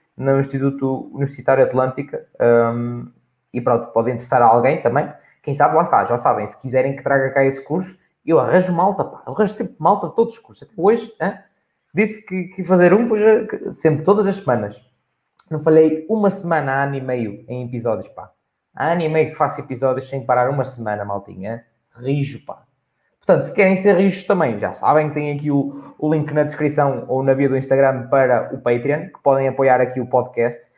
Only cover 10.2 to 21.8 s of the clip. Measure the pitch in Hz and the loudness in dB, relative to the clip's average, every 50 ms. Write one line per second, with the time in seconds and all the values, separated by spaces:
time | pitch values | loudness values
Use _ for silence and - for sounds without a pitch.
10.2 | 233 233 - - _ _ - - - _ - - 160 196 233 233 233 - - - | -2 -2 -2 -14 _ _ -20 -20 -20 _ -6 0 2 2 2 2 0 -8 -10 -6
11.2 | 160 196 - - - _ _ _ _ _ _ _ _ _ - 156 220 214 214 - | -6 -6 -6 -8 -16 _ _ _ _ _ _ _ _ _ -2 0 0 0 -2 -8
12.2 | - - 185 185 175 - - - 180 160 185 180 180 175 185 214 240 240 262 208 | -12 -8 -8 -8 -8 -8 -10 -8 -2 2 4 6 6 6 6 4 4 2 0 2
13.2 | 208 220 214 - - - - - - - - - - 160 151 139 - 180 202 208 | 4 4 4 4 2 -2 -8 -8 -8 -10 -6 0 0 2 2 2 2 2 2 2
14.2 | 208 196 190 196 - 143 123 110 104 104 - - _ _ _ _ _ _ _ _ | 2 0 -2 -2 -2 -2 0 0 -2 -6 -10 -14 _ _ _ _ _ _ _ _
15.2 | _ _ _ _ - - 160 151 151 160 160 160 160 160 156 156 - - 220 220 | _ _ _ _ -14 -8 -6 -2 2 4 6 6 6 6 4 -2 -4 -2 -2 0
16.2 | 208 196 185 - - 175 170 156 143 135 135 135 139 143 139 135 127 131 127 123 | 2 0 0 -2 -4 -2 -2 0 0 0 -2 -2 -2 -2 -4 -6 -6 -4 -4 -4
17.2 | 117 104 101 101 - - 123 127 123 120 127 120 110 120 110 98 - - - - | -4 -6 -8 -12 -12 -12 -10 -10 -8 -8 -8 -6 -2 -2 -4 -4 -6 -12 -18 -20
18.2 | 90 95 _ _ _ _ _ _ _ _ - - 135 156 170 180 165 156 156 160 | -20 -20 _ _ _ _ _ _ _ _ -8 -4 -2 -2 0 0 -2 0 0 0
19.2 | 156 151 - - 151 139 - - - - 135 117 135 131 127 123 - - - 135 | 0 0 0 -2 -2 -2 -2 -6 -10 -10 -6 -2 -2 -2 -2 -2 -6 -8 -10 -8
20.2 | 120 - 127 123 123 131 143 143 127 - - 120 113 107 104 104 101 101 101 101 | -2 0 0 2 2 0 0 -2 -4 -6 -6 -10 -8 -6 -6 -6 -6 -6 -8 -10
21.2 | 98 - 95 95 92 104 117 117 - _ _ _ | -10 -12 -16 -14 -12 -10 -12 -12 -14 _ _ _